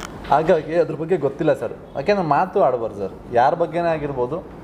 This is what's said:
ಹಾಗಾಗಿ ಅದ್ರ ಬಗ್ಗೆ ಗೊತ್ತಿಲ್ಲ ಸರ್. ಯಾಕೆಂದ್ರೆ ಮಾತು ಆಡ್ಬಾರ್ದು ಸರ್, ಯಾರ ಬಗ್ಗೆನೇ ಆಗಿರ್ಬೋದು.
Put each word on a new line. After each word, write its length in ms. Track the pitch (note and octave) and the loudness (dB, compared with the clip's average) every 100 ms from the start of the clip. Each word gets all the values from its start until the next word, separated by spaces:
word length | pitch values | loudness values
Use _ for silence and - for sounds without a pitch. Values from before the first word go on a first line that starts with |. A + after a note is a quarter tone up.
| - - - | -14 -14 0
ಹಾಗಾಗಿ 440 | C#3 D#3+ E3 C#3+ | 2 4 2 2
ಅದ್ರ 200 | E3+ D3+ | 0 0
ಬಗ್ಗೆ 220 | D3 D#3+ F#3 | -2 -2 0
ಗೊತ್ತಿಲ್ಲ 360 | C3+ - D#3 | 0 0 0
ಸರ್. 200 | C3+ A2 - - - | 2 -2 -8 -10 -4
ಯಾಕೆಂದ್ರೆ 300 | C#3+ G3+ D#3+ | 0 0 2
ಮಾತು 360 | D3 F#3 G3+ | 2 2 4
ಆಡ್ಬಾರ್ದು 360 | D#3 B2 A2 G2+ | 4 2 -4 -4
ಸರ್, 360 | F#2+ F#2 - | -8 -8 -2
ಯಾರ 200 | A#2+ C3+ | 4 4
ಬಗ್ಗೆನೇ 340 | E3 E3+ E3 E3+ | 2 -2 0 0
ಆಗಿರ್ಬೋದು. 720 | D#3 D3 C3 B2 E3 - - | -2 -4 -2 -2 -4 -8 -16